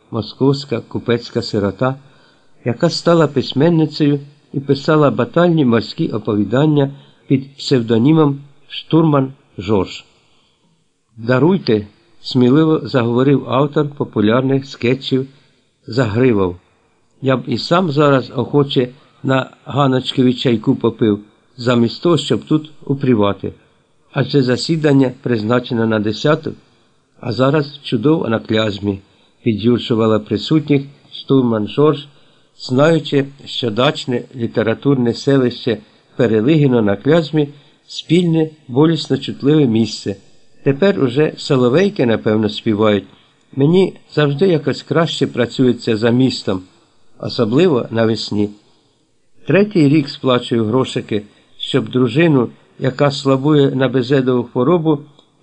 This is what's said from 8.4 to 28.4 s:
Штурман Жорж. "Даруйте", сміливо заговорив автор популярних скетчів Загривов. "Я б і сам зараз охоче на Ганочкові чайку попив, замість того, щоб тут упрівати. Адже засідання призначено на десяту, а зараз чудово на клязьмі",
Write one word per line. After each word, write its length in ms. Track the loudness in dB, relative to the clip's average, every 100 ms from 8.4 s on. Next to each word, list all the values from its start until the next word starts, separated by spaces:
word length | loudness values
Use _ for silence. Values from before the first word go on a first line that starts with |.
| -10 _ -18
Штурман 680 | -18 -2 2 4 2 0 -8 _ -10
Жорж. 480 | -2 -2 -2 -8 -20 _ _ _ _ _ _ _ _ _ _ -8
"Даруйте", 680 | 0 2 2 2 0 0 -2 _ _ _
сміливо 580 | -4 2 4 4 4 0
заговорив 680 | 0 -2 0 2 2 2 0
автор 400 | 0 0 0 -2
популярних 760 | -6 -4 0 2 2 0 -2 -4
скетчів 640 | -6 -2 -2 -2 -4 -4 _ _ _ _ _ -8
Загривов. 680 | -4 -2 2 2 2 -2 -6 _ _ _ _ _ _
"Я 160 | -2 -2
б 60 | -2
і 100 | -6
сам 340 | -2 0 0
зараз 400 | 2 2 2 0 -6
охоче 540 | -2 0 0 0 -2 -6 _ _
на 260 | -2 -2 -4 -12 -6
Ганочкові 680 | -2 0 0 -2 0 0
чайку 420 | 0 0 0 0 0
попив, 440 | -2 0 0 0 -6 _ _ -6
замість 460 | -2 2 0 0
того, 140 | 0 0
щоб 260 | 0 -4
тут 280 | -2 -4 -4 -12 -8
упрівати. 680 | -4 0 2 0 -2 -10 -14 _ _ _ _ _
Адже 320 | -4 -2 0
засідання 680 | 0 -2 -2 -2 2 2 2 -2
призначено 680 | -4 -4 0 -2 -2 -2 0
на 120 | 0
десяту, 540 | -2 -2 0 0 -4 -14 _ _ _ _ _ _
а 120 | -6
зараз 480 | 0 0 0 -2 -10
чудово 460 | -6 -2 0 0 0
на 100 |
клязьмі", 600 | -4